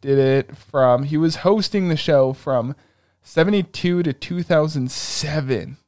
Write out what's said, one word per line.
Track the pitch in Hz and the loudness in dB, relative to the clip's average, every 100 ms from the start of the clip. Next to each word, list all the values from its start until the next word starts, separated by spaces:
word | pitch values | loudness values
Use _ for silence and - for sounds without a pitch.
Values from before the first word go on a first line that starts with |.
did | 139 139 | 0 2
it | 135 135 - - | 4 2 -2 -10
from, | - 143 127 123 | -6 2 4 4
he | 143 151 | 2 0
was | 165 - | 0 0
hosting | 180 214 190 202 180 | 0 0 0 -2 0
the | 156 | -2
show | - 143 131 | 2 2 2
from | 135 147 127 120 - _ _ _ _ | -2 -4 -2 -2 -8 _ _ _ _
seventy-two | - 165 180 208 175 - 175 175 | -6 0 2 2 -2 -4 -2 0
to | 165 | -2
two | 131 - 175 | -4 -6 -6
thousand | 170 160 156 151 131 | 0 2 0 -2 -6
seven. | - - - 151 151 131 113 - 135 | -6 -8 -6 -6 -4 -2 -4 -6 -14